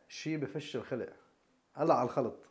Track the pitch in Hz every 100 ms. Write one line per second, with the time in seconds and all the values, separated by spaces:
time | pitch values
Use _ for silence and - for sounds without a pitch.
0 | - - 156 156 135 156 139 123 - 127
1 | 95 - _ _ _ _ _ - 160 127
2 | 123 147 113 - -